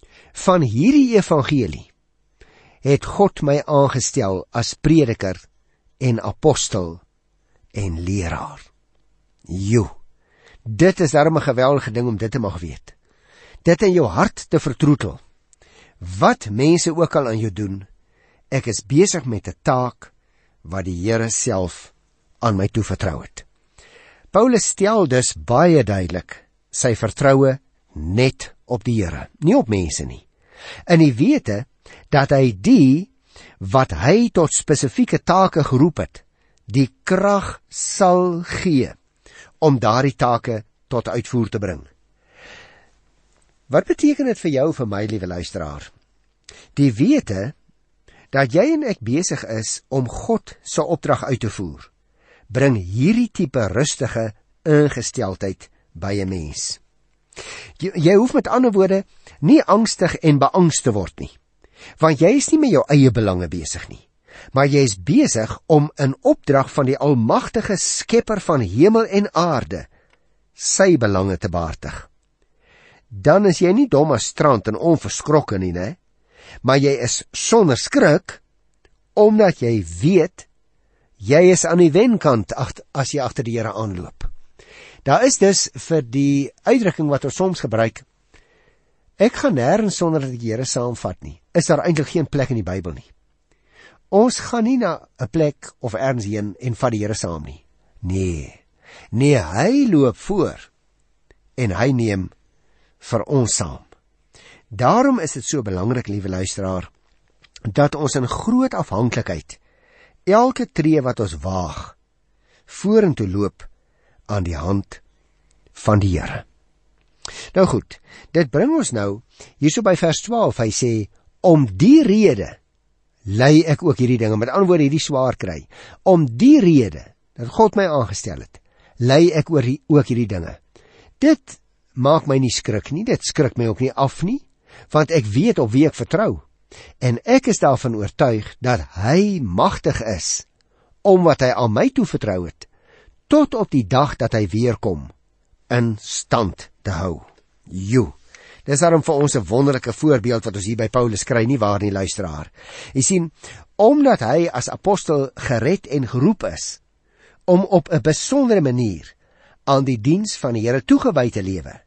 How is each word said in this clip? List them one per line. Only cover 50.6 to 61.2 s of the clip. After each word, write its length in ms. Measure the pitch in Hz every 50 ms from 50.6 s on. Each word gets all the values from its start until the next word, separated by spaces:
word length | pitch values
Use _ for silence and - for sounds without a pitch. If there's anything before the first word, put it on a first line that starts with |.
| -
se 160 | - - -
opdrag 420 | 151 165 170 - - - 135 - - -
uit 120 | 135 -
te 100 | - 104
voer, 340 | - - 98 82 69 67 - - _ _ _ _ _ _ _ _ _ _ _ -
bring 280 | 101 127 139 139 123 104
hierdie 520 | 90 87 98 117 131 185 226 240 247 214
tipe 360 | - - 180 135 - 131 110 90
rustige 600 | 90 113 151 143 - - 135 120 - 117 113 107 - _ _ _ _ _ -
ingesteldheid 1040 | 160 151 147 147 143 - 127 110 - - 127 113 95 92 - 104 95 90 - - - _ _ _ _ -
by 200 | 82 90 98 101 101
'n 80 | 95 92
mens. 520 | 95 90 78 73 69 - - - - - _ _ _ _ _ _ _ _ _ _ _ - - - - - - - - -
Jy, 140 | 160 190 -
jy 200 | 170 147 165 202
hoef 200 | 202 240 254 -
met 140 | 269 - -
ander 240 | - 254 254 240
woorde 320 | 196 196 190 185 190 196 196 _ _ - - - - -
nie 220 | 139 170 277 320
angstig 540 | - - 185 214 226 - - - 190 165 - -
en 160 | - 160 147 139
beangst 460 | 139 135 - 190 180 160 - - -
te 80 | 135
word 280 | 101 104 90 - - -